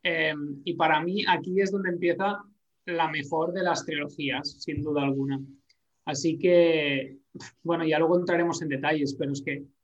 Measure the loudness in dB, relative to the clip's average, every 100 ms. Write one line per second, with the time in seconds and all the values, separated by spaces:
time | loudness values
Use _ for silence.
0 | -2 0 0 -2 -8 -8 -6 2 4 4
1 | 2 -2 2 0 2 0 0 0 -2 0
2 | 0 0 -2 -4 -10 _ _ _ -6 -2
3 | 0 -2 -4 -2 -2 0 0 -2 -2 -6
4 | -6 -4 -4 -4 -6 -10 -8 -4 -2 0
5 | 0 0 -2 -4 -6 -16 _ _ _ _
6 | -8 -2 -2 2 6 8 8 4 2 -2
7 | -4 -14 _ -20 -20 _ -4 -2 2 2
8 | 4 4 2 2 2 -2 -4 -2 0 0
9 | -2 -2 -4 -4 -6 -8 -10 _